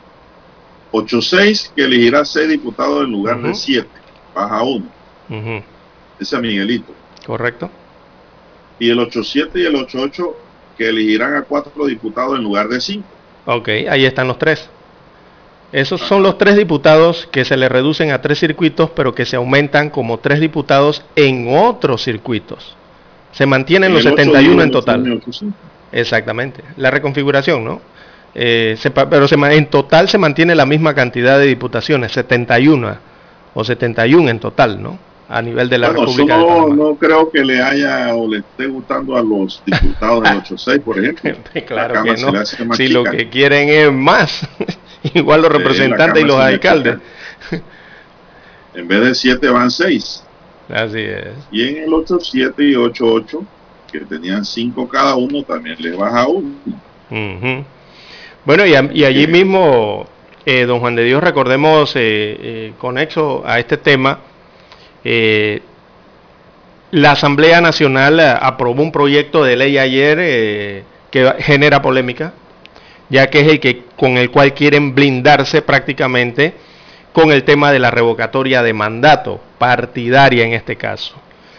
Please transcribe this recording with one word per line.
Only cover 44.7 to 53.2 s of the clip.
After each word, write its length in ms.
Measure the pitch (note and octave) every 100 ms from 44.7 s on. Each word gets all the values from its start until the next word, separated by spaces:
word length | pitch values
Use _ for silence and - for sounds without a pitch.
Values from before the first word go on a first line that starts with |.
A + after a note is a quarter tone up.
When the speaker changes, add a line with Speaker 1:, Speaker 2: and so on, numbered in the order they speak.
| -
Speaker 2:
<laughs> 340 | - - - -
igual 260 | C#3 D#3
los 60 | D#3+
Speaker 1:
Sí, 40 |
la 60 | D3
Speaker 2:
representantes 640 | C3+ C3+ C3 C#3 E3 D#3+
y 40 | D3
Speaker 1:
Cámara 0 |
Speaker 2:
los 80 | C3+
Speaker 1:
se 120 | C3
le 40 |
Speaker 2:
alcaldes. 400 | C3 F#3 D#3+ A#2+ A#2 - - - - -
Speaker 1:
achica. 160 | E3 - - - - - - - - - - - F2
En 120 | F2
vez 140 | G2+
de 140 | B2+ B2
siete 340 | B2+ B2 C#3
van 220 | B2 B2
seis. 520 | C#3 F#3 A#2 - - - _ - _ -
Speaker 2:
Así 300 | A2 A2 A2
es. 300 | G2+ G2 F#2 B2+ C#3
Speaker 1:
Y 160 | G#2+ B2+
en 160 | D3+
el 100 | D#3+
ocho 260 | D#3+ D#3+ F3
siete 440 | - C3 C3 C#3+
y 120 | C#3+ B2+
ocho 300 | A#2+ - A#2
ocho, 320 | A2+